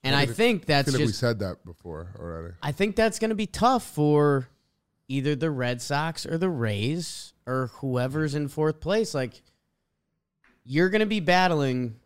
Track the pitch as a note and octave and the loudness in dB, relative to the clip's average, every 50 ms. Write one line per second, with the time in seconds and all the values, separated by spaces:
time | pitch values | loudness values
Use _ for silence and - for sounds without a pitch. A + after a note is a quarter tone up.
0 | - C3+ C#3 C#3+ D3 A#2+ A#2 - A3+ B3 A3+ F3+ - - D3+ C#3+ C#3 D3 C3+ - | 0 2 2 2 2 0 0 2 2 2 2 0 0 2 2 2 4 2 2 2
1 | D3+ A#2 G2+ - - A#2+ A#2 G2+ G2+ F#2+ F2 _ _ F2+ E2+ _ _ F2 D#2+ D2+ | 2 0 0 0 0 0 0 0 -4 -6 -6 _ _ -20 -20 _ _ -12 -10 -10
2 | E2+ F2+ - - - E2+ E2 E2 E2 E2+ F2+ - - C#3+ D3 - G3 A3 G3 - | -12 -12 -14 -12 -10 -10 -10 -10 -10 -12 -14 -8 -6 -8 -2 -2 -2 -2 2 2
3 | A3 A3+ - - A3 A3 A3 G3 G#3+ - - - G#3 A#3+ C4+ B3 - - - D3+ | 2 2 2 0 -2 -2 -2 -2 -4 -6 -2 2 4 4 4 2 0 -4 -2 2
4 | D3+ D3 D3+ D3 D3 D3 C#3+ C3+ B2+ - _ _ _ _ _ _ _ _ _ _ | 4 4 6 6 6 4 4 2 -2 -4 _ _ _ _ _ _ _ _ _ _
5 | _ - C3 C#3 C3 D3 D3+ B2+ D#3 D#3+ D3 B2+ B2 A#2+ B2+ A#2+ - - C#3+ C#3+ | _ -6 -6 -2 -2 -2 -2 0 -2 -2 -2 -2 -2 -2 -4 -4 -4 -4 -2 -2
6 | D#3 E3 D#3+ - - - E3 E3 F3+ F#3+ E3+ C3 A#2 A2 G#2 G2+ G#2+ B2+ D#3 F3 | -2 -4 -6 -8 -6 -4 -2 0 0 0 0 0 0 0 0 0 -2 -2 -2 -4
7 | D#3+ - - - - - _ _ _ - B2+ C3 C3 A#2 - - - C3+ B2+ B2 | -6 -8 -10 -14 -16 -18 _ _ _ -6 -4 -4 -4 -4 -8 -8 -6 -2 -2 -2
8 | B2 C3 C3+ D#3 D#3 D3+ C#3 D3+ D3 C3+ - D#3 D#3 D#3 D#3 D#3 - D#3+ G3 A3 | -2 -2 -2 -2 -2 -2 -2 -4 -4 -4 -2 0 0 0 0 -2 -2 -2 0 0
9 | A3+ - - C#3+ C3 A#2+ - - _ _ _ _ _ _ _ _ _ _ _ _ | 0 0 -2 -4 -4 -4 -8 -16 _ _ _ _ _ _ _ _ _ _ _ _
10 | _ _ _ _ _ _ _ _ _ _ _ _ _ A#2+ C3 D3+ F3+ F#3 F#3+ G#3+ | _ _ _ _ _ _ _ _ _ _ _ _ _ -4 0 2 2 4 4 2
11 | G#3+ G#3 A3 G#3 E3 D3 F3 F3+ F#3 F#3 E3+ D3+ C#3+ C3+ B2+ B2+ B2+ A#2+ A2+ - | 2 2 0 0 2 4 4 6 6 4 4 2 2 2 0 0 -2 -4 -6 -12
12 | _ | _